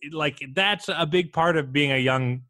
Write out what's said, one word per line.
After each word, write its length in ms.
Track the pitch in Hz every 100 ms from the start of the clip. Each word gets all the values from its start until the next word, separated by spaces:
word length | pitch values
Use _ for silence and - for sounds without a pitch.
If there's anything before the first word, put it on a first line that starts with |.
| 147
like, 280 | 156 151 143 139
that's 340 | 139 196 202 -
a 160 | 165
big 280 | 160 180 175
part 240 | - 170 160
of 160 | 135
being 200 | 139 143
a 60 | 135
young 440 | 127 131 127 127